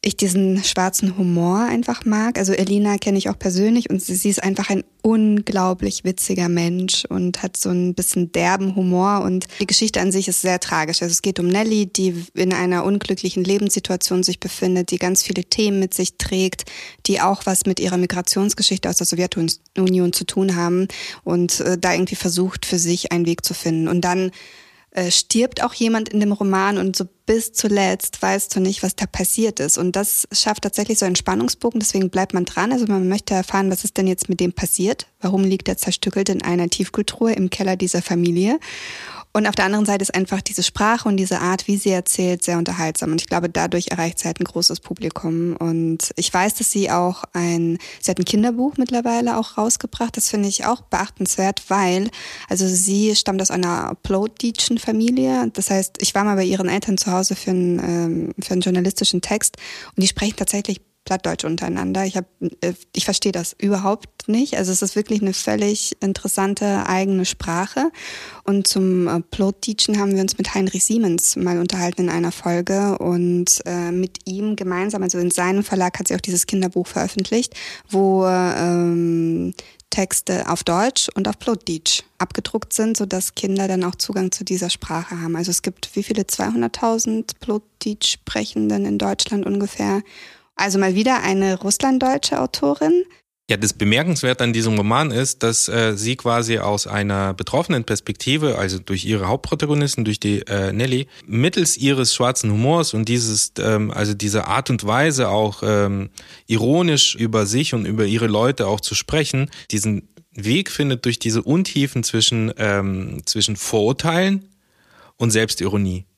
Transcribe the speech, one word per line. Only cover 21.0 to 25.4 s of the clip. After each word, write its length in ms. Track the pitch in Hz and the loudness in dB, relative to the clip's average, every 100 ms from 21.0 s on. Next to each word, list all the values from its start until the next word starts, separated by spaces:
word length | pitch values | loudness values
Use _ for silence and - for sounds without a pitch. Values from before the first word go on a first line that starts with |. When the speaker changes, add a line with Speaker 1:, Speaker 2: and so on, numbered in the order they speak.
| - - | -12 -10
Speaker 1:
und, 360 | - 175 175 - | -2 0 2 0
äh, 180 | - 180 | 0 2
da 160 | 185 | 2
irgendwie 220 | 170 185 190 | 2 0 -2
versucht, 500 | 180 175 185 - - | -2 0 0 -2 -4
für 140 | 180 | 0
sich 320 | 170 175 - | 0 0 0
einen 140 | 170 170 | 0 0
Weg 180 | 170 | 0
zu 100 | - | -4
finden. 340 | 180 170 165 160 | -4 -2 0 2
Und 140 | 175 | 2
dann, 300 | 180 180 185 185 - - - _ _ | 2 0 -2 -4 -20 -20 -20 _ _
äh, 200 | - 180 | -4 0
stirbt 520 | - - 226 | 0 2 0